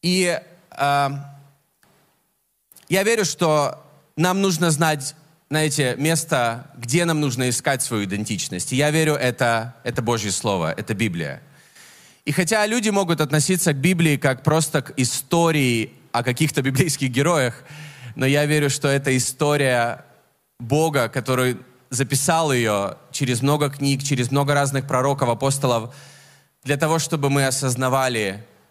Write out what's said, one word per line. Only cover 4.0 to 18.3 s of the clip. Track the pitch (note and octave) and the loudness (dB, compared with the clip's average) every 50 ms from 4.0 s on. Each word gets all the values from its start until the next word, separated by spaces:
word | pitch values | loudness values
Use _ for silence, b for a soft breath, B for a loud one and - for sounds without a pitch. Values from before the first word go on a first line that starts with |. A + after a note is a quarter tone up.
| _ _ _ | _ _ _
нам | - D#3+ F3+ F#3 G3 | 0 2 2 2 2
нужно | G3 G3 F3 D#3 E3+ E3+ | 2 0 2 2 2 0
знать, | D#3 C#3 E3+ D#3+ D#3 D3 C3 - - - _ _ _ _ _ _ | 2 2 2 2 0 0 -4 -10 -12 -14 _ _ _ _ _ _
знаете, | D3 D#3 D#3 D#3 C#3+ C#3+ C#3 B2+ A#2+ - | -2 0 0 0 0 0 0 0 0 0
место, | C#3 D#3 E3 D#3+ E3 - D#3+ C3+ A#2+ A#2 A2+ A#2+ B2+ - - - | 0 0 0 0 0 -2 0 0 0 0 -2 -4 -10 -16 -18 -14
где | A#2+ A#2 B2+ E3+ F3 | -8 -2 0 2 2
нам | E3+ D#3+ D3+ | 2 0 0
нужно | D3+ C#3 A#2 A#2+ C3 B2+ | 0 -2 -2 0 0 0
искать | A#2+ - - D3 C#3 C3 - | -2 -2 -2 -2 -2 -2 -2
свою | - A#2+ G#2+ G2+ | -2 -2 -2 -2
идентичность. | G2 G2 G2+ G#2+ - A2 F#2 - - - F2+ - - B2+ | -2 -4 -4 -4 -4 -4 -6 -6 -6 -6 -6 -6 -4 0
И | |
я | B2+ C#3+ D3+ | 0 0 2
верю, | D3+ D#3+ D#3+ D#3 D3+ | 2 2 2 2 0
это, | C#3 - B2+ A#2+ - C3 A#2+ A#2 A2+ A2+ A#2+ B2 - - | 0 0 -2 0 0 0 0 0 0 -2 -6 -12 -10 -8
это | A#2+ A#2 A#2+ | -6 -6 -4
Божье | A#2+ A2 A#2+ A2+ G2+ G#2 F#2+ | -2 0 -2 -2 -2 -4 -4
Слово, | - - A2+ G2+ F#2 E2 D#2 E2+ | -4 -2 -2 0 0 0 -2 -4
это | - G#2 - A2+ | -6 -6 -6 -4
Библия. | G2 A2+ G#2+ F2 E2+ D#2 C#2+ C2+ - - B B B B B B B B B B B B B B B B | -2 -2 -2 -2 -4 -6 -8 -8 -12 -16 B B B B B B B B B B B B B B B B
И | - C#3+ | -4 -2
хотя | - F#3 E3 G#3+ G#3+ G#3 | 0 0 2 2 2 2
люди | G#3+ A3 B3 G#3 A3 | 2 0 0 0 2
могут | G3+ G3 G3 E3 E3+ D3 | 2 0 2 0 0 0
относиться | D#3 C#3 D3 D#3 D3 - F#3 F3 - F3 D3 | 0 0 2 0 2 2 0 2 2 0 0
к | |
Библии | C3+ C3+ F3+ F#3+ E3+ E3+ D#3+ D3 | 2 2 0 2 4 2 2 2
как | C3+ - C#3+ C3 B2 - | 2 2 0 0 2 2
просто | - D#3 D#3+ D#3 - - D3+ | 2 2 2 2 2 0 -2
к | C3 - - | -4 -2 -2
истории | - B2+ A#2 - - - - - E3+ E3+ E3 D#3+ D3+ C#3 B2+ A#2+ A2+ A2 - - - - - _ | -2 -2 0 0 -6 -4 -2 2 2 4 4 4 2 2 2 2 2 0 -2 -6 -20 -20 -6 _
о | A#2+ A#2+ | -2 -2
каких-то | C3+ B2 A#2+ D#3+ D3 - - C3 | -2 0 0 0 0 0 0 -2
библейских | C3+ C3 C3 G3 D#3+ C#3+ - C#3 C3 | 0 2 2 0 0 0 -2 -4 -2
героях, | B2 B2+ C#3+ E3 F3 D#3 C3 B2 A2+ - - B B B B B B B B2+ B2 A2 | 0 0 2 2 2 2 2 0 -2 -6 -18 B B B B B B B -18 -16 -8
но | - B2 | -2 0
я | C3+ | 2